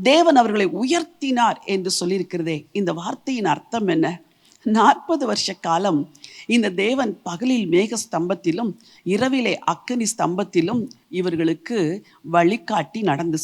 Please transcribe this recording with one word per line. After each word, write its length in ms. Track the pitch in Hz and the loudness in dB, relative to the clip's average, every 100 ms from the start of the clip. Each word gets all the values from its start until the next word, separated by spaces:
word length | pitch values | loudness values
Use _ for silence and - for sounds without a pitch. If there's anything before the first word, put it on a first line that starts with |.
தேவன் 320 | 190 302 339 277 | 4 6 6 6
அவர்களை 300 | 226 208 190 | 4 2 0
உயர்த்தினார் 960 | 160 254 339 330 _ 277 247 233 - - | 0 0 0 -2 _ -4 0 0 0 -2
என்று 260 | 196 185 - | -4 -2 -2
சொல்லியிருக்கிறதே, 640 | 175 190 180 180 165 151 - | -2 -2 -2 -4 -4 -4 -6
இந்த 220 | 202 185 | -4 -2
வார்த்தையின் 520 | 165 180 262 - 247 190 | -4 -6 -8 -6 -2 0
அர்த்தம் 420 | 147 - 233 202 | -2 -4 -4 0
என்ன? 340 | 165 151 175 _ _ _ _ | 2 0 -2 _ _ _ _
நாற்பது 640 | - 220 294 - - 330 254 | 0 4 4 4 0 -2 -2
வருஷ 280 | 208 - | -4 -4
காலம் 560 | 190 175 165 202 156 143 - - - - | -6 -2 0 2 0 -2 -10 -20 -14 -2
இந்த 240 | 233 208 | 0 0
தேவன் 500 | 180 202 262 240 175 | 0 0 0 -2 -6
பகலில் 460 | - 170 254 254 185 | -10 -6 -2 0 2
மேக 240 | 170 208 | 2 2
ஸ்தம்பத்திலும் 800 | 220 - 170 175 190 175 170 233 - _ - | -2 -4 -4 -2 -2 -2 -2 -4 -6 _ -12
இரவிலே 560 | - 196 262 262 220 170 | -2 0 0 0 0 -2
அக்கினி 460 | - 165 - 247 220 - | -2 -4 -4 -4 -2 -2
ஸ்தம்பத்திலும் 720 | 160 180 190 175 165 240 202 - _ | -2 -2 -2 0 0 -2 -4 -10 _
இவர்களுக்கு 960 | 175 180 165 160 165 - 240 156 196 - _ | -4 -2 0 0 -2 -4 -2 0 -2 -10 _
வழிகாட்டி 800 | 151 170 175 233 - 214 147 220 | 0 4 4 2 -2 -4 -4 -4
நடந்து 360 | 202 143 170 156 | -2 0 -2 -4